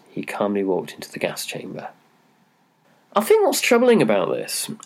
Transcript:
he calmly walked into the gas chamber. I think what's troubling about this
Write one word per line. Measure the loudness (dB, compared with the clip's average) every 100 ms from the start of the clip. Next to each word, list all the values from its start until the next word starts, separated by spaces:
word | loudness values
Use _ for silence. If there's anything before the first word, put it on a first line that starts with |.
| _
he | -12
calmly | -10 -4 -2 -2
walked | -2 -2 -4
into | -14 -16
the | -6
gas | -6 -6
chamber. | -10 -12 -12 -14 -14 -18 _ _ _ _ _ _ _ _ _ _ _ -2
I |
think | 4 4
what's | 4 0
troubling | 2 4 6 4
about | 4 2 0
this | -4 -6 -8 -8 -12